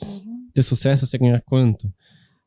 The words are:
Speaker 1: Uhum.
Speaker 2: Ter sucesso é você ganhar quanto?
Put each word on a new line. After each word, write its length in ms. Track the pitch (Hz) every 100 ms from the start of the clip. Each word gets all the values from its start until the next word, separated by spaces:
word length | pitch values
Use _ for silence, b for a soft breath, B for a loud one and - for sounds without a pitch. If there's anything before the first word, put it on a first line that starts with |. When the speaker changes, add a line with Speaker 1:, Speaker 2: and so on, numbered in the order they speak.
Speaker 1:
Uhum. 480 | 104 196 202 240 254
Speaker 2:
Ter 80 | -
sucesso 420 | 131 123 135 139
é 40 | 131
você 100 | 127
ganhar 240 | 123 120
quanto? 520 | - 131 123 107 101 b b b b b